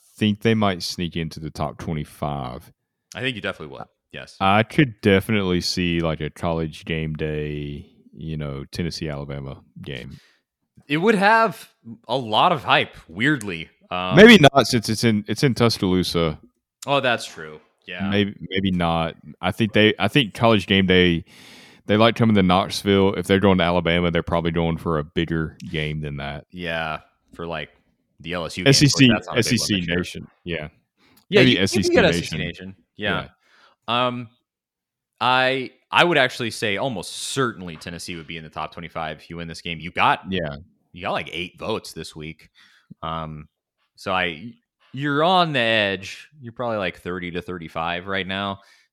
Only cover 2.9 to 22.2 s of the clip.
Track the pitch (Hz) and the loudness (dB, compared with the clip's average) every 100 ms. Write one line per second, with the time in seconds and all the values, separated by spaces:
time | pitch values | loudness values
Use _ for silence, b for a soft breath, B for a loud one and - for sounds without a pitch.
2.9 | _ - 87 127 113 95 90 78 64 - | _ -18 -8 -6 -6 -6 -8 -12 -14 -18
3.9 | _ _ 71 64 - 95 104 113 - 143 | _ _ -18 -16 -2 2 4 2 2 0
4.9 | 107 107 95 95 107 95 90 - - 87 | 2 4 4 4 0 0 0 -2 -2 -2
5.9 | 85 82 76 76 - 87 82 80 76 - | 0 -2 -2 -6 -6 -4 -2 -4 -8 -6
6.9 | 82 78 78 78 76 76 76 71 71 - | -4 -4 -4 -4 -4 -6 -6 -8 -10 -14
7.9 | _ _ - 80 78 76 69 69 - 85 | _ _ -14 -10 -8 -8 -10 -10 -6 -6
8.9 | - 80 71 71 71 67 67 - - - | -6 -8 -8 -10 -10 -12 -14 -18 -18 -14
9.9 | 67 62 - b b _ _ _ _ - | -12 -14 -18 b b _ _ _ _ -6
10.9 | 147 202 220 196 226 226 - - _ 113 | -2 2 2 4 4 2 -2 -16 _ -20
11.9 | 117 - 127 117 107 165 160 113 143 107 | -16 -4 -4 0 2 4 2 2 2 0
12.9 | - - 85 127 151 104 82 78 _ - | -8 -14 -2 0 0 -2 -8 -10 _ -10
13.9 | 90 92 147 220 214 139 139 117 123 104 | -6 2 8 10 10 8 6 2 2 0
14.9 | 110 117 107 104 104 143 113 117 - 95 | 0 2 2 0 0 0 4 2 2 2
15.9 | 92 87 85 82 78 - _ _ _ - | 2 2 0 0 -2 -12 _ _ _ -2
16.9 | 143 135 113 - - 78 76 _ _ - | 0 0 -2 -4 -14 -16 -16 _ _ -14
17.9 | 90 98 101 101 - 85 95 95 90 85 | -6 -2 0 0 -4 -8 -2 0 0 0
18.9 | 82 82 - 76 - 90 - 113 - 107 | 0 -2 -6 -18 -6 -4 0 2 4 4
19.9 | - 98 147 113 - 117 110 90 98 92 | 4 2 2 0 2 4 4 4 4 6
20.9 | 92 90 85 - B B B B B - | 6 6 4 -4 B B B B B 0
21.9 | 104 113 113 | 4 4 4